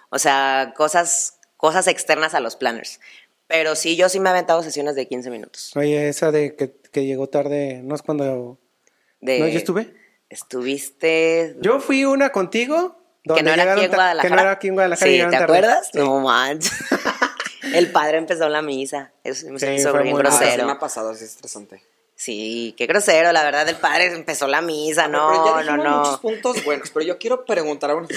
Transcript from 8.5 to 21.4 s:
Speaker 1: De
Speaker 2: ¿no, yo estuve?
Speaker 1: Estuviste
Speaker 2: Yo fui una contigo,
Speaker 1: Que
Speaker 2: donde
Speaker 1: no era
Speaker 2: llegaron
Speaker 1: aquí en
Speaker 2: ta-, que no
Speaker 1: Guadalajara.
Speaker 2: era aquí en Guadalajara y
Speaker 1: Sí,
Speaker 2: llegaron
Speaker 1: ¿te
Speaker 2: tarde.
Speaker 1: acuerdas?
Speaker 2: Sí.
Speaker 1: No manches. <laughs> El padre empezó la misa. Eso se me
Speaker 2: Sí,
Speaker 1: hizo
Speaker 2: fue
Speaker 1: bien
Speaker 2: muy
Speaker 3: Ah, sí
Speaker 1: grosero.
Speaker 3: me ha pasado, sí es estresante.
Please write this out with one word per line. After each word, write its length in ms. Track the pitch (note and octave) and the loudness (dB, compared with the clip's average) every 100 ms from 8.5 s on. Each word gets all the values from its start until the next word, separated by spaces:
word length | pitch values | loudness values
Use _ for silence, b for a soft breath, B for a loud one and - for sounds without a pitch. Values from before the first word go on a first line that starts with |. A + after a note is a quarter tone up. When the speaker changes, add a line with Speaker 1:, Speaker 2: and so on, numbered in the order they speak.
| B2+ _ _ _ _ _ _ | -16 _ _ _ _ _ _
Speaker 1:
De 180 | B2+ D3 | -2 0
Speaker 2:
¿no, 80 | D#3+ | 2
yo 80 | D#3+ | 0
estuve? 360 | E3 F3+ A#3 b b b _ | -2 -4 -6 b b b _
Speaker 1:
Estuviste 1300 | - - B2+ B2+ C#3 - - D#3+ D#3+ D#3+ E3 E3 - | -20 -12 -8 -6 -6 -8 -4 0 2 2 2 -2 -2
Speaker 2:
Yo 180 | G3+ C4+ | 0 0
fui 260 | C#4 C4+ C#4 | 0 0 2
una 260 | C4+ C#4 | 2 0
contigo, 640 | G3+ F3+ A3 B3 E4 F4+ - _ _ | 0 -2 -2 0 -2 -2 -8 _ _
Speaker 1:
Que 60 | D#3 | 0
Speaker 2:
donde 140 | D#3+ | 2
Speaker 1:
no 60 | D#3 | 4
era 100 | D#3+ | 4
Speaker 2:
llegaron 160 | F#3 G3 | 4 4
Speaker 1:
aquí 60 | F#3 | 2
en 60 | |
Speaker 2:
ta-, 60 | F#3+ | 4
que 0 | |
no 0 | |
Speaker 1:
Guadalajara. 440 | F3+ E3 E3 F3+ | 2 2 2 4
Speaker 2:
era 100 | F#3+ | 2
aquí 160 | G3 G3 | 0 -2
en 40 | |
Guadalajara 360 | F#3+ F#3 E3+ F#3+ | 0 0 2 4
y 40 | |
Speaker 1:
Sí, 40 | C3 | 4
Speaker 2:
llegaron 140 | E3+ | 4
Speaker 1:
¿te 60 | E3 | 2
Speaker 2:
tarde. 180 | D#3+ F3 | 4 4
Speaker 1:
acuerdas? 320 | A3 F4 - | 6 2 0
Speaker 2:
Sí. 60 | - | -2
Speaker 1:
No 200 | C#3 C3+ | 0 2
manches. 500 | C3 A#2+ C3 D#3 - | 4 2 2 -2 -6
<laughs> 1000 | - - - - - C4+ - - - C4+ | -6 -4 -4 -2 -2 -4 -4 -12 -10 -2
El 180 | C#4 F3+ | 2 4
padre 260 | F3 D3+ D#3+ | 2 2 0
empezó 320 | E3 E3+ D#3 | -2 -2 0
la 120 | D3+ | 0
misa. 520 | D3+ C3+ C3+ C#3+ C3+ _ | -2 -6 -6 -10 -12 _
Eso 220 | - C#3 D#3 | -10 -10 -10
se 60 | |
me 80 | C3+ | -6
Speaker 2:
Sí, 80 | C#3 | -2
Speaker 1:
hizo 240 | C#3 C#3+ | 0 2
Speaker 2:
fue 120 | C#3+ | 2
Speaker 1:
bien 120 | C3 C#3+ | 2 2
Speaker 2:
muy 80 | C#3 | 4
Speaker 3:
Ah, 60 | |
sí 60 | C#3+ | 4
Speaker 1:
grosero. 260 | A#2+ A#2+ B2 | 4 2 -2
Speaker 3:
me 80 | |
ha 60 | C#3 | -4
pasado, 340 | D3 A#2 A2 A2 | -6 -6 -8 -10
sí 80 | |
es 80 | A2 | -16
estresante. 500 | - | -18